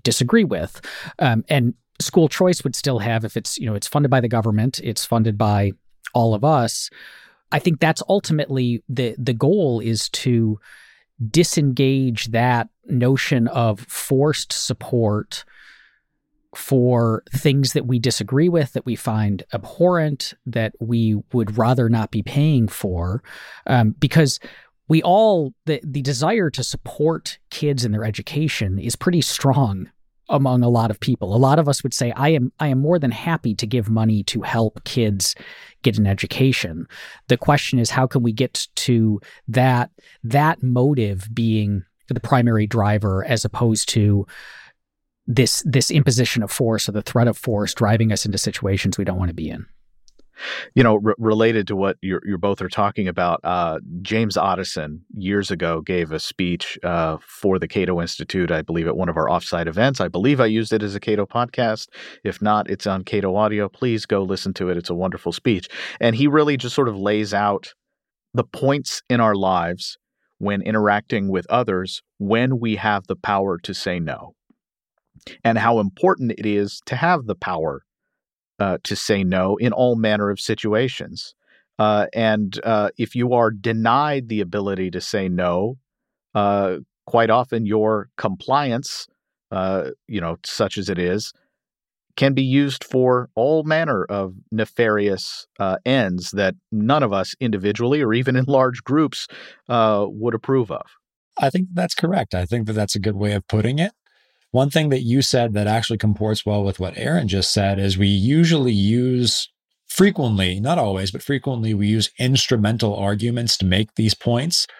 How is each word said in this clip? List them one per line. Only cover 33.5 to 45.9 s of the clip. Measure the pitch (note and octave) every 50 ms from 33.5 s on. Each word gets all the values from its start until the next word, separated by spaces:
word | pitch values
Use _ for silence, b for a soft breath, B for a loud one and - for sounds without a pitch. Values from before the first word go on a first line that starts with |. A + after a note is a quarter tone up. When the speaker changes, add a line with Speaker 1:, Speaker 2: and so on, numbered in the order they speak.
| G#2+
Speaker 1:
to | - - G#2+
give | A#2 B2 A2 G#2
money | A2+ A2 A2 A2 A2 G#2 G2
to | - - A2+
help | G2 - - A#2 A2+ A2 - - -
kids | - - C3 A#2 G#2+ G#2 G2 - - - B B B B B B B B B -
get | B2+ A2 G#2
an | G#2+ G2
education." | G2 G2+ - - - - C3 C3+ B2 - - F2+ D#2+ E2 E2 - B B B B B B B _
The | B2 -
question | - - C#3+ C#3+ - - - B2+
is, | A#2 -
how | - - C3 B2
can | - C#3 A#2
we | A#2+
get | A2+ G#2+ C3 B2 - - - - _
to | - - - B2 A2+ A2 A2 G#2 G2+ B B B B B -
that, | A#2 C3 B2+ C3 B2+ B2 B2 - _ b b b b b -
that | A2+ A2+ C#3+ D3 D#3 E3 - -
motive | B2+ B2 B2 B2+ C#3+ D3+ C3 A2+ G#2 G2+ F#2+ F#2+ A2
being | A2+ A#2 A#2 A2+ A2 A2 G#2 G#2 G2+ G2 F#2 _ _ _ _ -
the | C3 A2+
primary | - - C#3+ C3 A#2+ A#2+ A2+ A2 G#2+
driver, | G#2 - A#2 G2+ G#2 G#2+ G#2+ G#2 G#2 F#2 F#2+ -
as | - B2+ A2+ -
opposed | A2 - - B2 A#2 A2 G#2+ - -
to | - B2 G#2 G#2 G2+ G2 G2 B B B B B B B B B B B _ _ _ _ _ _ _ _ _ -
this, | A#2+ B2 B2+ A2+ - - -
this | D#3+ B2 C3+ - -